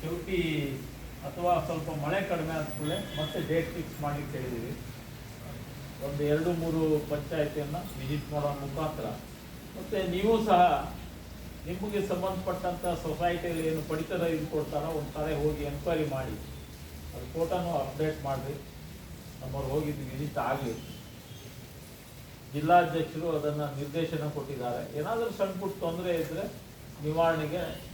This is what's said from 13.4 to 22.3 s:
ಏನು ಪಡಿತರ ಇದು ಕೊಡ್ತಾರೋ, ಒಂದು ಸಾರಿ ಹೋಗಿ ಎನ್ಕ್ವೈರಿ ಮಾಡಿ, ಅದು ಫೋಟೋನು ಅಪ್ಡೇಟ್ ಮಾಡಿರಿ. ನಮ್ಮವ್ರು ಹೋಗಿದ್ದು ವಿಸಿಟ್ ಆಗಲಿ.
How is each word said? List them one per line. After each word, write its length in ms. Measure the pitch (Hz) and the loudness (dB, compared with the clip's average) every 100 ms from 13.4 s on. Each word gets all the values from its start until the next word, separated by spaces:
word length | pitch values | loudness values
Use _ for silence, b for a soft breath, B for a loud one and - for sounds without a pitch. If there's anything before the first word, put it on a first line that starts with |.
| 170 160 160 | 0 0 2
ಏನು 220 | 160 147 | 0 0
ಪಡಿತರ 320 | 156 160 175 | -2 0 2
ಇದು 300 | 165 160 147 | 2 2 0
ಕೊಡ್ತಾರೋ, 360 | 156 143 147 160 | 0 0 0 0
ಒಂದು 260 | 156 143 | -2 -4
ಸಾರಿ 200 | 151 151 | -2 0
ಹೋಗಿ 300 | 147 151 147 | 2 2 2
ಎನ್ಕ್ವೈರಿ 460 | 143 143 175 160 151 | -2 -2 0 2 2
ಮಾಡಿ, 220 | 131 123 107 - - - - - - - - | 0 -2 -4 -8 -10 -12 -12 -12 -12 -10 -10
ಅದು 180 | - | -6
ಫೋಟೋನು 400 | 160 165 180 170 | 0 2 2 2
ಅಪ್ಡೇಟ್ 500 | 156 135 143 156 151 | 2 0 0 0 0
ಮಾಡಿರಿ. 300 | - 135 135 143 - - - - - - - - | -2 -2 -2 -6 -8 -12 -12 -12 -12 -12 -12 -10
ನಮ್ಮವ್ರು 260 | 131 139 135 | -6 -4 0
ಹೋಗಿದ್ದು 340 | 143 147 143 | 0 0 -2
ವಿಸಿಟ್ 360 | 131 127 151 - | -4 -2 -2 0
ಆಗಲಿ. 360 | - 135 131 113 - - - - - - 113 - - - - - - - - | 0 0 0 -4 -8 -12 -12 -14 -14 -14 -14 -14 -14 -14 -14 -16 -16 -14 -14